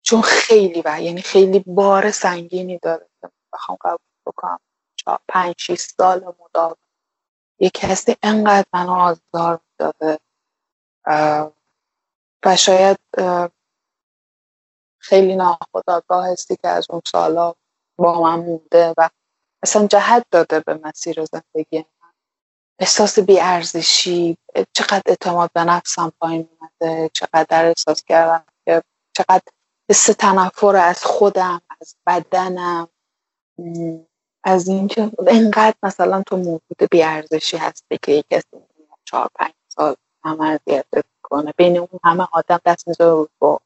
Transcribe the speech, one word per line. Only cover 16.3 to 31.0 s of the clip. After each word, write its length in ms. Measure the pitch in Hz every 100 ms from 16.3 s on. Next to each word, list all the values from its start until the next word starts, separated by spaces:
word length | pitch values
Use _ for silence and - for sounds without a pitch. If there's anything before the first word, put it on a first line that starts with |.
| 180 - 185
که 120 | 175
از 180 | 175 165
اون 120 | 170 -
سالا 460 | - 165 165 170 170 _ _ _ -
با 240 | 175 170
من 160 | 165 170
مونده 540 | 170 165 _ 170 170 165
و 120 | 165 _ _ _ _ _
اصلاً 240 | - 214 208
جهت 380 | 202 202 240 240
داده 280 | 175 160 156
به 140 | 156 156
مسیر 420 | 156 - 175 160 156
زندگی 520 | 165 _ 156 156 160
من. 320 | 160 _ _ _ _ _ _ _ _ _
احساس 400 | - - 208 208
بی‌ارزشی، 1160 | 190 190 175 175 165 170 160 - 185 175 170 165 - - 190
چقدر 280 | - - 196 -
اعتماد 440 | 180 180 175 170
به 100 | 170
نفسم 480 | 170 175 - - 165 _
پایین 300 | 165 165 165 _
اومده، 500 | - _ 165 160 160
چقدر 520 | - - 160 160 165 165
احساس 380 | 170 - 156
کردم 420 | - 165 165 165 _ _ -
که 180 | 165 - _ _ -
چقدر 240 | 190 185 - _ _ _ -
حس 160 | 202 -
تنفر 680 | 208 208 190 185 - 202 196
از 280 | 175 180